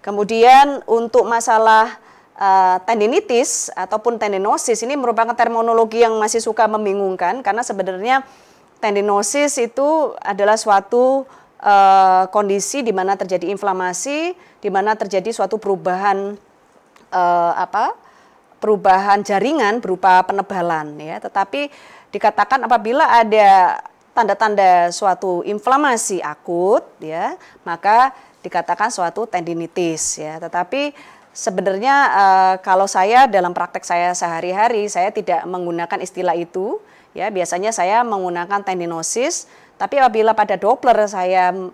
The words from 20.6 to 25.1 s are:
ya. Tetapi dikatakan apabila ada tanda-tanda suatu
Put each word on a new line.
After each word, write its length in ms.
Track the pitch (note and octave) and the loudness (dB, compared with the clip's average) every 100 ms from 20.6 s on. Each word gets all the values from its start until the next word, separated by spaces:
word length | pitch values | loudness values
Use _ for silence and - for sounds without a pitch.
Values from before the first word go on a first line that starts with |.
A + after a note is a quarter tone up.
| F3 D#3+ D3+ D3 | -4 -4 -6 -14
ya. 200 | D3+ G3+ | -14 -12
Tetapi 480 | - G3 G3 C#4 C#4+ - - - _ | -6 -4 -4 -6 -8 -12 -20 -20 _
dikatakan 560 | G3+ G#3+ G#3 G3+ C4 A#3 | -2 0 0 0 0 0
apabila 440 | A#3+ G#3 C4+ D4+ | 0 0 0 4
ada 720 | A#3 A3 G#3+ G3+ F#3+ F3+ - - _ _ | 4 4 6 6 6 4 0 -10 _ _
tanda-tanda 760 | - A3 G3+ A3 G#3 F#3+ F3+ F3 | -2 -2 0 0 2 4 4 2
suatu 560 | E3+ G3+ | 0 -2